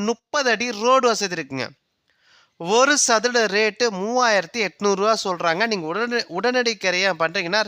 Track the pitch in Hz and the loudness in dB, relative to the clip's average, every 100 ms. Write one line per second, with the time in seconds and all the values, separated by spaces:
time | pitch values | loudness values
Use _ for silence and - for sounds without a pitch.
0 | 208 233 _ 294 254 208 247 208 233 262 | -4 -4 _ -2 0 0 -2 -2 2 4
1 | 240 202 196 170 135 135 113 - _ _ | 4 0 -2 -4 -6 -6 -6 -10 _ _
2 | _ _ _ _ _ _ 170 226 277 285 | _ _ _ _ _ _ 0 2 4 2
3 | - 220 247 240 208 202 214 202 240 185 | 2 2 2 0 2 2 0 0 -2 -2
4 | 208 247 240 202 165 233 190 - 202 190 | -2 0 2 2 -2 -4 -6 -2 0 2
5 | 214 214 202 170 170 165 226 202 156 185 | 0 0 -2 -2 -2 0 -2 -2 -4 -4
6 | 240 240 - 175 233 247 233 214 190 180 | -4 -4 -4 -4 -2 0 -2 -2 -2 0
7 | 196 165 160 190 170 214 | 0 0 -2 -2 -2 -2